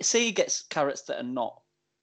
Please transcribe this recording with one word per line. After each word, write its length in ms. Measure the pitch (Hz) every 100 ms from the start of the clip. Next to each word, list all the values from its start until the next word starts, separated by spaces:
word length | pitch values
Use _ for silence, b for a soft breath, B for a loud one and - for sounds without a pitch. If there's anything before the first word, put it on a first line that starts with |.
say 240 | - 233
he 80 | 233
gets 300 | 190 170 -
carrots 400 | - - 139 -
that 180 | - -
are 20 |
not 380 | 123 127 113 - _ _ _ _